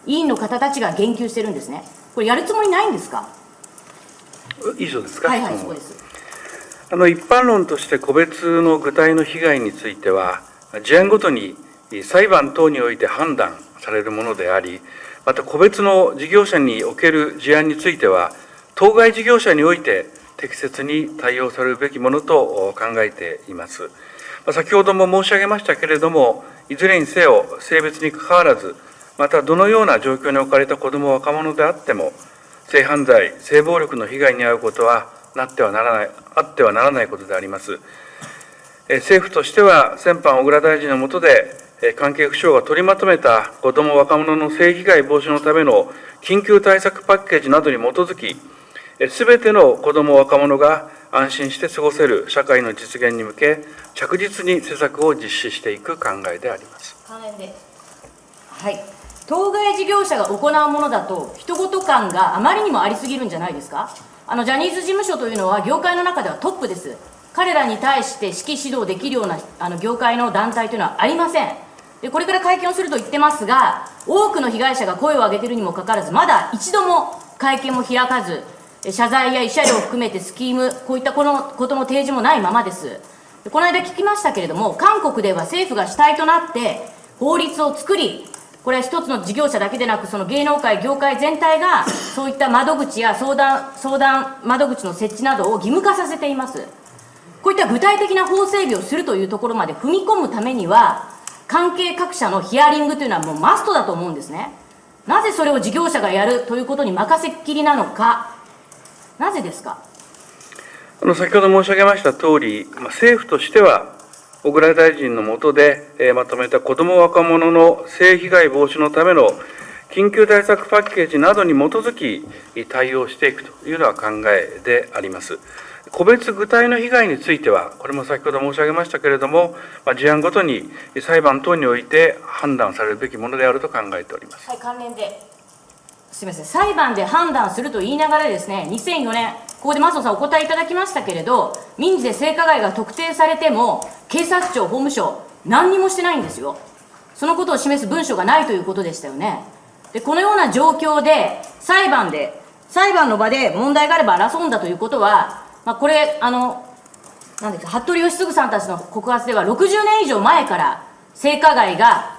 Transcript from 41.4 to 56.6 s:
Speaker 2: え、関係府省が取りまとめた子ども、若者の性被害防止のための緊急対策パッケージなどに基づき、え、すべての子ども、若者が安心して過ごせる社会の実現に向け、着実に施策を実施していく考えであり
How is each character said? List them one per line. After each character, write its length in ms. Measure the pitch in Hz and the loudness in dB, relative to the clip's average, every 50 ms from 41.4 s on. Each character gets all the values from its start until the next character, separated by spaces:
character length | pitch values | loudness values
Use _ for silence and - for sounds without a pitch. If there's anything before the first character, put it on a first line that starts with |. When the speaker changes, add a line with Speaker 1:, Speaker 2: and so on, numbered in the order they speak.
| - - - - - - _ - | 4 0 -12 -20 -20 -20 _ -2
Speaker 2:
え、 120 | 120 117 | -2 -2
関 220 | 110 - 143 143 139 | 0 0 -2 -2 0
係 140 | 156 147 139 | 0 -2 0
府 80 | - | 0
省 160 | - 185 165 139 | 0 2 4 4
が 80 | 120 | 4
取 180 | - - 151 170 | 4 2 0 2
り 60 | 185 | 4
ま 100 | 196 - | 2 2
と 100 | - 196 | 2 4
め 120 | 190 170 - | 2 2 4
た 340 | - 123 113 110 107 - - - | 4 4 4 4 2 -4 -10 -2
子 120 | - 131 | -2 0
ど 100 | 131 151 | 2 2
も、 140 | 151 147 147 | 2 4 4
若 200 | 143 139 139 156 | 4 4 4 4
者 180 | 151 156 156 156 | 2 2 0 0
の 160 | 156 151 151 | 0 -2 -4
性 240 | 156 160 175 175 175 | 0 2 2 2 2
被 100 | 175 180 | 2 2
害 180 | 196 175 147 | 4 4 4
防 180 | 135 143 147 143 | 6 4 0 0
止 100 | 143 156 | 2 0
の 100 | 147 147 | -2 0
た 120 | 147 151 | 2 2
め 100 | 156 160 | 2 4
の 300 | 151 135 110 98 90 - - - - - - - | 4 4 4 4 2 0 -8 -20 -20 -20 -20 -14
緊 220 | - - 190 202 202 | -4 -2 0 0 4
急 160 | 214 208 196 | 6 4 6
対 200 | 202 196 190 190 | 6 6 4 4
策 240 | 190 190 - - - | 2 -2 -4 -4 0
パ 100 | - 196 | 2 2
ッ 140 | - - - | 2 2 0
ケ 80 | 170 | 0
ー 40 | 147 | 0
ジ 100 | 139 135 | 2 4
な 100 | 143 156 | 2 4
ど 100 | 147 147 | 4 2
に 60 | 127 | -2
基 40 | 113 117 127 127 175 | 0 -2 -2 0 0
づ 160 | 180 175 180 | -2 -2 -4
き、 220 | - 117 95 - - - - - - - - - - - - - - | -10 -10 -10 -10 -12 -16 -20 -20 -20 -20 -20 -20 -20 -20 -18 -4 -4
え、 100 | 131 127 | -4 -4
す 160 | - - 233 | -2 0 6
べ 140 | 233 240 240 | 6 6 6
て 140 | 240 214 | 6 4
の 220 | 214 202 156 127 110 | 6 8 8 6 6
子 180 | - - 147 | 4 0 0
ど 100 | 143 156 | 2 2
も、 140 | 147 147 139 | 4 6 6
若 220 | 139 135 - 143 139 | 6 6 6 4 2
者 200 | 143 143 139 139 | 4 2 4 4
が 300 | 147 151 156 151 - - - - - - | 4 4 4 2 -4 -14 -20 -20 -14 -4
安 180 | - 131 135 135 | -2 -2 -2 -2
心 200 | - 143 139 135 | -4 -6 -6 -6
し 80 | - - | -6 -6
て 100 | 175 160 | -8 -8
過 120 | - 151 | -6 -2
ご 120 | 151 147 | -2 -2
せ 140 | 147 - 151 | 2 2 2
る 220 | 127 107 - - - | 2 2 0 -2 -2
社 160 | - 143 131 | -4 -2 2
会 180 | 139 131 127 | 2 2 2
の 120 | 120 113 104 | 2 -2 -8
実 260 | - 117 - - 120 | -10 -14 -14 -8 -2
現 160 | 123 120 117 | -2 -2 -2
に 60 | 113 | -2
向 100 | 110 107 - | -8 -10 -4
け、 300 | - 151 147 156 156 151 - - - - - - | 0 0 0 0 -2 -6 -18 -20 -20 -20 -18 -12
着 240 | - - - 175 180 | -10 -6 -4 -4 -4
実 260 | 202 196 202 - 175 | -4 -6 -8 -6 -2
に 160 | 180 180 165 | -2 -2 -2
施 160 | - - 151 | -4 -8 -4
策 300 | 135 151 131 - 147 156 | -4 -4 -4 -2 0 0
を 80 | 160 143 | 0 0
実 160 | 156 117 104 | 0 -6 -8
施 200 | - - - 117 | -8 -6 -6 -8
し 120 | - - | -10 -8
て 100 | - 110 | -8 -8
い 60 | 104 - | -8 -8
く 180 | - 165 165 | -8 -10 -10
考 120 | 156 - 104 95 98 95 92 | -6 -6 -6 -6 -6 -8 -8
え 60 | 87 87 | -8 -6
で 120 | - 123 | -8 -8
あ 60 | 98 | -8
り 80 | 95 | -8